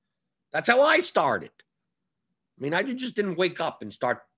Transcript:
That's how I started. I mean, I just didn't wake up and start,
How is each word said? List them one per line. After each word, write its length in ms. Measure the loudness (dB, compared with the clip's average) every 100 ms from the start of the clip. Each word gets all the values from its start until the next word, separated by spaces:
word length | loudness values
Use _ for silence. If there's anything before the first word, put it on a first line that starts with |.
| _ _ _ _ _
That's 180 | -4 2
how 120 | 4
I 200 | 6 4
started. 500 | 2 0 2 0 -4 _ _ _ _ _ _ _ _ _ _ _
I 40 |
mean, 120 | -4
I 80 | -2
just 320 | -2 -6 -6
didn't 220 | -4 -4 0
wake 240 | -2 0
up 220 | -6 -6
and 100 | -14
start, 300 | -4 -2 -2 _